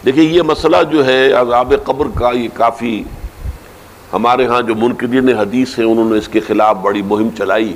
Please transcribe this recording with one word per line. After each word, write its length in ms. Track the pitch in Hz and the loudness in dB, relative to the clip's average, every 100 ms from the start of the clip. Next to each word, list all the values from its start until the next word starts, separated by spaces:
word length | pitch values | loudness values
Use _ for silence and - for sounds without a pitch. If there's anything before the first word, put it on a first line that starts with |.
| 127 | 0
देखिए, 240 | 135 160 | 2 4
ये 120 | 170 | 4
मसला 400 | 156 151 160 165 | 2 0 2 2
जो 200 | 160 156 | 2 2
है 280 | 131 131 131 | 2 4 4
अज़ाब 420 | 123 123 120 127 139 - | 2 2 2 2 0 0
कब्र 200 | 135 143 104 | -4 -4 -2
का, 120 | 120 | -2
ये 160 | 123 117 | 0 -4
काफ़ी 580 | - 117 117 117 107 - - - - - - - - - - - | 0 -2 0 -6 -6 -8 -14 -16 -12 -12 -12 -18 -20 -20 -20 -8
हमारे 320 | 95 117 127 | -2 0 2
यहाँ 180 | 123 120 | 2 0
जो 140 | 117 110 | 0 0
मुनकिरीन 540 | 120 120 120 127 127 117 | -2 -2 -2 0 2 2
हदीस 380 | 101 120 127 - | 0 -2 -2 0
हैं, 60 | 113 | 0
उन्होंने 320 | 113 113 107 | 2 2 0
इसके 220 | 104 110 | 0 -4
ख़िलाफ़ 380 | 107 104 107 101 | -2 0 2 2
बड़ी 240 | 95 104 | -2 -2
मुहिम 280 | 98 104 113 | -2 -2 -2
चलाई। 460 | - 98 104 113 | -4 -2 0 -2